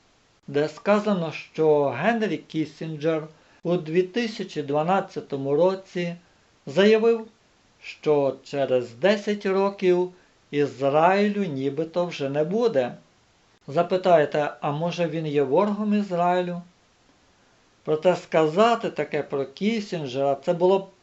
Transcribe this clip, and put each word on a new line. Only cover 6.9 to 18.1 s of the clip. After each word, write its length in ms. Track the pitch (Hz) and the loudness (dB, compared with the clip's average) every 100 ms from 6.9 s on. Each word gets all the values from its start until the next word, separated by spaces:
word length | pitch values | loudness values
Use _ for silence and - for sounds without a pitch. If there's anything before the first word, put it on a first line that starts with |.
| 220 233 226 220 _ _ _ _ _ | 6 4 0 -4 _ _ _ _ _
що 540 | - - 156 147 139 131 | -20 -6 2 2 2 -4
через 480 | - 143 131 127 120 | -8 -4 0 0 -2
десять 540 | - 190 208 208 208 190 | 0 2 2 -2 -4 0
років 640 | 190 196 202 185 180 180 - _ _ _ | 0 0 0 2 2 0 -8 _ _ _
Ізраїлю 920 | 143 139 117 139 151 170 196 208 202 | -2 -2 0 2 4 4 4 0 -2
нібито 600 | 190 135 139 135 165 180 175 | -4 -4 -4 -4 -4 -4 -4
вже 220 | - 139 | -4 -4
не 160 | 147 | -2
буде. 500 | 156 214 240 135 123 - _ _ _ _ _ _ - | -2 0 2 0 -2 -6 _ _ _ _ _ _ -4
Запитаєте, 840 | 143 175 185 185 170 143 151 147 - | -2 0 0 4 4 4 0 -4 -4
а 100 | 156 | -6
може 340 | 147 170 170 170 | -2 -4 -2 -4
він 200 | 160 156 | -4 -2
є 160 | 147 | 0
ворогом 520 | 135 156 208 208 214 | 2 2 2 -2 0
Ізраїлю? 680 | 208 196 170 175 180 180 175 - _ _ _ _ _ _ _ _ _ _ _ | 0 0 0 2 0 -2 -8 -14 _ _ _ _ _ _ _ _ _ _ _
Проте 320 | - 151 185 | -4 0 2